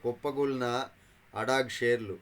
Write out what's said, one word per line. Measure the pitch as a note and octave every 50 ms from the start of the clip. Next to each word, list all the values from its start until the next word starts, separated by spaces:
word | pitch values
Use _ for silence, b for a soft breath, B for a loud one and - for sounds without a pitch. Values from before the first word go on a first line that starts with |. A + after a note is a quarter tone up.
| -
కుప్పకూలిన | A#2+ A#2+ - - C#3+ C3+ C#3 C#3+ C#3 C3+ B2+ B2 A#2+ A#2+ B2+ C3 - - b b b b b b - -
అడాగ్ | G#2 A2+ A#2+ C3 C3+ C3 A#2
షేర్లు. | - - B2 A#2 A#2+ A#2+ A2+ G2 F#2 F2+